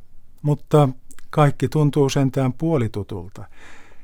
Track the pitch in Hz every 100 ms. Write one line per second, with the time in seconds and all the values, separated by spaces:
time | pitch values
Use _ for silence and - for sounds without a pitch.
0 | - - - - 147 147 - 151 139 -
1 | - - - - 147 - 131 156 147 147
2 | 135 143 135 135 131 - 160 156 110 101
3 | 95 98 87 - 101 - - - - -